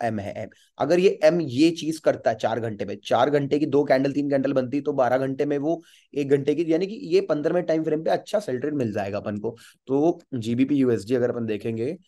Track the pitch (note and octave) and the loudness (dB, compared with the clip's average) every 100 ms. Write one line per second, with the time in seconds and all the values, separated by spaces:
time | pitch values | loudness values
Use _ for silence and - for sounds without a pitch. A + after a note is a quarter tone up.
0 | A#2 G#2+ G2 G#2 G#2+ - _ - C#3 F3 | -4 -4 -6 -10 -12 -16 _ -6 0 4
1 | F#3+ - D#3 E3+ D3 A#2+ E3 E3 D3 D#3+ | 4 4 4 4 0 2 2 2 -6 0
2 | D3+ A#2+ B2+ A#2 A2+ A#2 A2+ G#2 G2 - | 0 0 -2 0 -2 -2 -4 -6 -8 -8
3 | - A#2 C3+ C#3+ C#3 D3 D3 C#3 C#3+ C3 | 0 2 4 2 0 0 2 2 4 2
4 | C#3+ C#3 C#3+ C#3 C3+ C3+ B2 C#3+ D3 C#3 | 2 0 0 0 2 0 0 -4 -2 0
5 | A#2+ C3 C3+ C3+ D3 C#3+ D3 E3 - _ | 2 2 0 -2 -2 0 0 -2 -6 _
6 | _ C#3+ C#3 C#3 C#3 C#3+ E3 D#3+ F#3+ A3+ | _ -6 2 2 2 0 0 0 0 -6
7 | E3 F#3 G3 D3 D#3 F3 E3+ D#3+ D#3+ D#3 | 0 0 2 0 0 0 0 -2 0 -2
8 | E3 E3+ - G#3 E3+ B2+ C#3+ D3 A#2 G#2 | 0 -2 -2 -6 -4 -4 -4 -2 -2 -2
9 | G2+ G2+ F#2+ G#2 A2+ A2+ - _ - C3+ | -4 -6 -6 -6 -6 -10 -20 _ -4 2
10 | D#3 E3+ _ B2+ A2 A#2+ C3+ C#3+ B2+ A2 | 2 0 _ -8 -4 0 2 2 2 2
11 | G2+ B2+ A#2+ A#2+ A2+ G#2 A#2 A2+ B2 F#3 | 0 0 0 -2 -4 -4 -4 -4 -6 -6